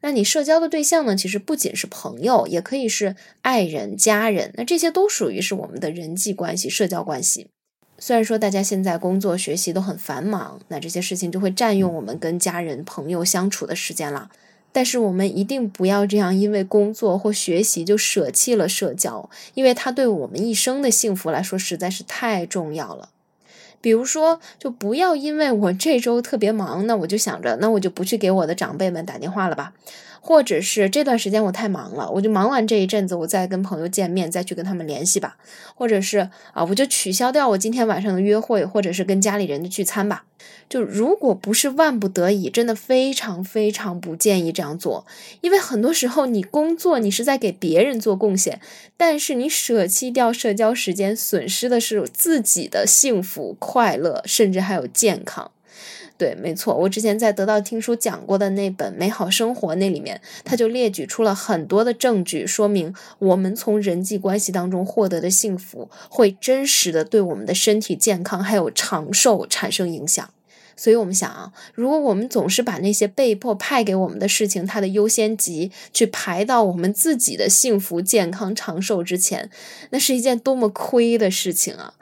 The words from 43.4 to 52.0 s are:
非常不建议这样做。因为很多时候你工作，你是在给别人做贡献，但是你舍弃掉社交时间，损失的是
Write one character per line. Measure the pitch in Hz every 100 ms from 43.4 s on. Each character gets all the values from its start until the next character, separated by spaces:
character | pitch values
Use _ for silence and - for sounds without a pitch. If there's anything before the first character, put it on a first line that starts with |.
非 | 190 220 214
常 | 208 208 180
不 | 170
建 | 165 214 190 165
议 |
这 | 165
样 | 151 165
做。 | 170 104 - - - -
因 | 349
为 | 392
很 | 370 233
多 | 233
时 | 330 247
候 | 247 269
你 | 220
工 | 185 294 311 330
作， | 359 294
你 | 214
是 | 196
在 | 240 269
给 | 214
别 | 175 175 160
人 | 254 247
做 | 220
贡 | 190 214 190
献， | 175 - - - - _
但 | 339 294
是 | -
你 | 262 269
舍 | - - 226 185
弃 | - 254
掉 | 247 240
社 | 240 240
交 | 202 220
时 | 240 -
间， | 185 196 226
损 | - 196 170
失 | 190 247
的 | 240
是 | 226 214